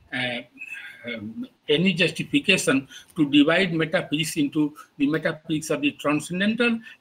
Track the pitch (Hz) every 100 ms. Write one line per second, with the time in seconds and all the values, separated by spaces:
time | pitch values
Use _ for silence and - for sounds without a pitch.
0 | _ 127 123 120 131 - - - - -
1 | 120 113 107 117 127 _ - 151 190 165
2 | 160 - 117 143 170 190 - 135 135 -
3 | - - 143 147 143 175 190 165 156 175
4 | 151 151 156 165 143 151 147 - - -
5 | 139 156 165 160 - 156 156 143 143 -
6 | 147 151 - 180 208 226 240 226 - -